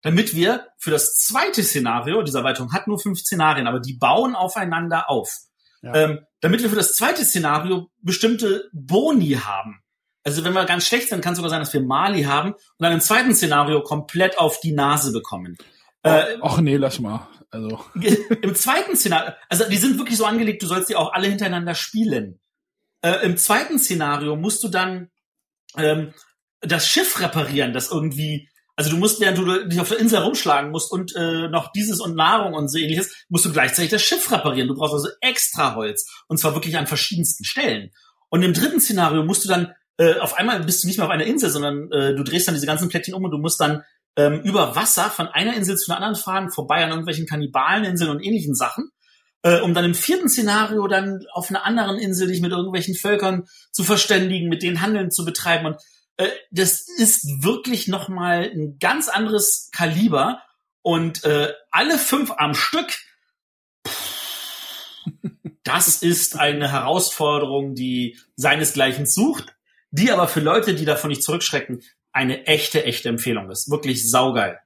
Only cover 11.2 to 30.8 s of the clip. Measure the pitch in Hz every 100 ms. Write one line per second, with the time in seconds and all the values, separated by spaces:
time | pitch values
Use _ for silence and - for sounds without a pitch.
11.2 | 175 175 170 160 147 147 131 135 190 196
12.2 | 143 143 175 202 _ _ 170 170 - 220
13.2 | 247 226 175 147 147 151 143 151 147 170
14.2 | 185 185 160 - 160 147 139 151 139 113
15.2 | - 95 90 85 - _ _ _ 156 156
16.2 | 156 - 156 127 156 139 135 131 113 107
17.2 | - - - 110 110 110 - 185 202 214
18.2 | - 220 196 - - 302 - - - 165
19.2 | 165 - - 175 220 196 269 254 240 226
20.2 | 220 226 220 214 175 185 185 208 156 185
21.2 | 196 196 196 175 170 165 - 220 220 131
22.2 | 104 90 _ _ _ _ _ _ 170 190
23.2 | 208 175 - 208 294 311 - 175 147 143
24.2 | 147 151 185 208 220 185 185 185 180 _
25.2 | _ _ _ _ _ - 156 156 151 -
26.2 | _ _ _ _ 170 170 - - 370 -
27.2 | 175 165 139 143 127 123 - 160 156 139
28.2 | 151 151 - _ _ - 151 165 208 214
29.2 | 202 180 180 185 202 170 - 220 226 208
30.2 | 180 285 143 143 143 160